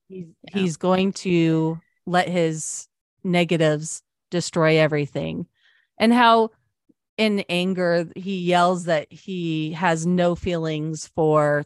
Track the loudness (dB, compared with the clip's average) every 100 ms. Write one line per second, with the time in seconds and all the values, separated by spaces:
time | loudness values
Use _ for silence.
0 | _ -16 -16 _ -10 -4 -2 -2 0 2
1 | 2 -2 0 2 2 2 0 -4 -12 _
2 | -2 0 0 0 0 -2 -8 -12 -14 _
3 | _ _ -2 2 2 2 2 2 -4 -12
4 | -16 _ _ -6 -4 0 4 4 4 2
5 | -2 -4 -6 -6 -10 _ _ _ _ _
6 | 2 4 6 4 2 -4 _ _ _ _
7 | _ -2 0 0 -2 -2 -2 0 0 0
8 | -2 -8 -8 -4 0 0 0 -2 -2 -4
9 | -4 -14 -12 -8 -4 -4 -4 -4 -2 0
10 | 0 0 0 -2 -4 -4 -4 -4 -6 -8
11 | -10 -2 2 4 2 0